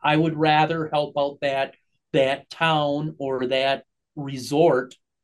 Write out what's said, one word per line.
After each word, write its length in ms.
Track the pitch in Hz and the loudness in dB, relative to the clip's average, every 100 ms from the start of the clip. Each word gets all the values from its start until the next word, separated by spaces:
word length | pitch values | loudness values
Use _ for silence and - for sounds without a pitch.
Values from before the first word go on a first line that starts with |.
I 120 | - 151 | 0 2
would 180 | 165 151 | 2 0
rather 520 | 156 151 156 165 156 | 2 4 2 0 -2
help 240 | 151 147 143 | -2 -2 -2
out 220 | 143 143 | -4 -2
that, 340 | 143 135 135 - _ _ _ | -4 -2 -4 -8 _ _ _
that 360 | 151 135 139 - | 2 2 0 -6
town 680 | - 165 160 147 143 156 - | -2 0 2 0 -2 -4 -6
or 260 | 139 131 127 | -4 -4 0
that 380 | 131 135 139 - _ _ - | 0 0 -2 -6 _ _ -12
resort, 800 | 139 135 117 143 170 127 127 - _ _ | -10 -10 -2 2 4 2 -2 -10 _ _